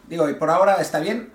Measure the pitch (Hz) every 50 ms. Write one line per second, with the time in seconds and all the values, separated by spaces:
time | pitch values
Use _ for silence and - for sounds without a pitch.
0 | - - 165 165 156 143 139 - 156 156 165 185 190 202 196 175 151 - - 147
1 | 160 202 226 240 226 -